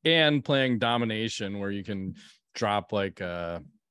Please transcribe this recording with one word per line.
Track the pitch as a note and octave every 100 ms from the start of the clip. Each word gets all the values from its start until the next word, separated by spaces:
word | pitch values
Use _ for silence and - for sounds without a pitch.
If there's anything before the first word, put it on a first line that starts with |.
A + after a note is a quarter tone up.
And | D#3+ E3 D3+ D3
playing | - C#3 C3 A#2
domination, | A#2 A#2+ A#2 A2 A2+ - G2+ G2+
where | G2
you | G2+ F#2+
can | G2 F#2+ F2+ - _ _
drop, | - A2 G#2 -
like, | G#2+ G2 -
uh, | F2+ F2 E2+ F2 - _ _